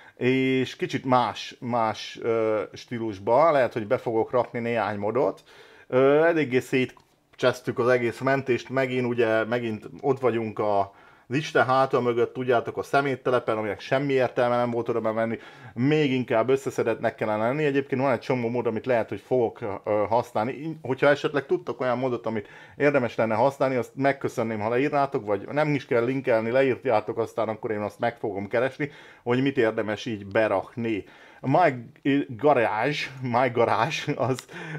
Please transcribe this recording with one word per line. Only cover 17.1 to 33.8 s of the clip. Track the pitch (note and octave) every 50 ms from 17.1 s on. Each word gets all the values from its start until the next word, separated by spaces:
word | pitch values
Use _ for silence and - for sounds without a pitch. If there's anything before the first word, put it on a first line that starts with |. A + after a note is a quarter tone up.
| -
kellene | - A2+ G#2+ G#2+ G#2+
lenni. | A2 A#2+ C3+ D3+ D#3
Egyébként | C#3+ C3+ C#3 C3+ - C3+ B2
van | C3+ C#3
egy | A#2+ G#2+
csomó | - - C3 B2+ A#2 A2+
mód, | B2 A#2+ A2+
amit | A#2+ A2 G#2+ -
lehet, | B2+ B2 A2+ G#2 -
hogy | A2 F#2+
fogok, | - - B2+ B2+ A2+ G2+ - -
ö, | A#2+ G2+ G2 - - G#2 G#2 G#2+ G2+ F#2+
használni. | A2+ A#2+ A#2 - - A2 G#2+ G#2+ - B2+ D3+ D#3+ D#3 D#3
Hogyha | - A#2 C3 - C#3+ D3
esetleg | C#3+ C#3 - D3+ - C#3 -
tudtok | - F3+ - - C3 A#2 -
olyan | C3 B2+ A#2+ B2
módot, | C3 C3 A#2+ A2+ -
amit | A2+ A2 G#2+ G#2 - - - - - -
érdemes | - C#3 D3 C#3+ C3+ A#2+ A2 -
lenne | - A2+ A2+ A2
használni, | G#2+ B2+ C#3 C3+ - C#3 C3 C3
azt | A#2+ A2+ - -
megköszönném, | C3+ C3+ C#3 C3+ - - A#2 - B2+ A2+ A2+ A2+ G#2+
ha | G#2 A2+
leírnátok, | A#2+ B2 C#3+ D3 D3 C#3+ C#3 C3+ - B2+ G#2
vagy | G#2 G#2 G2 A2 -
nem | B2+ D3 D3+ D3+ D3
is | B2+ -
kell | - B2+ A#2 A#2
linkelni, | B2+ C3+ C#3 B2+ C3+ A#2 A2+ A2 A2+
leírjátok, | A#2+ C3 C#3 C3 A2+ - - C3 A2 G#2+ - - A2+ A2+
aztán | A2+ G#2+ - A#2 G#2+ A2
akkor | A2 G#2+ - A2+
én | G#2+ G#2
azt | G#2 G2 - -
meg | A#2+ A#2 -
fogom | - - A2 F#2 G2 G2+ G2+
keresni, | - A#2 B2+ C3 - - D3 C#3+ - - - - - -
hogy | - A#2+ B2 B2+
mit | C3+ C#3 C3+ C3
érdemes | A2+ A2 A2 A2+ G2+ G#2 G#2+ - -
így | B2+ A2 G2 G2+
berakni. | G2 G2 A2+ A2 G#2 G2+ F#2 - - - A#2+ A#2 A2+ A2 F#2 - - - - - - - -
My | - C3 C#3+ F3 F3+ D3+ C3 A#2+ A#2 - - - - C#3+ C#3 C#3+ - -
Garage, | B2 G#2 C#3 D3+ C#3 B2 A2 G2+ G#2+ G#2+ A#2+ D3 D3 D3 - - C3+ C3
My | C3 B2 A#2 B2 C3+ B2
Garage, | A#2 A#2+ A#2 G#2+ G#2+ G#2